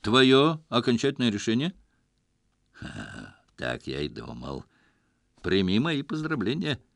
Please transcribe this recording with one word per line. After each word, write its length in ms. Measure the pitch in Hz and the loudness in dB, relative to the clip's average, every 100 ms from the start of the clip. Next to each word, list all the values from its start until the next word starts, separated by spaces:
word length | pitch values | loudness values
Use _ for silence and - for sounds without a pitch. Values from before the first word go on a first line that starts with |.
Твое 600 | - 120 131 131 151 160 _ | 4 4 8 8 6 2 _
окончательное 640 | 123 120 120 139 135 120 | -2 0 2 0 0 0
решение?» 440 | 101 - 113 156 - _ _ _ _ _ _ _ _ _ | 0 -2 0 -2 -6 _ _ _ _ _ _ _ _ _
«Ха, 640 | - - 52 53 50 50 - _ _ | -18 -14 -12 -14 -14 -18 -20 _ _
так 300 | 62 60 - | -6 -6 -8
я 140 | 67 | -6
и 80 | 73 | -6
думал. 560 | - - - 64 69 - _ _ _ _ _ _ _ | -8 -14 -12 -10 -10 -12 _ _ _ _ _ _ _
Прими 360 | 87 95 92 101 | 0 2 2 2
мои 240 | 156 147 | 2 -2
поздравления. 800 | - 156 156 151 98 147 156 135 _ | -4 -6 -4 -2 -2 -2 -4 -6 _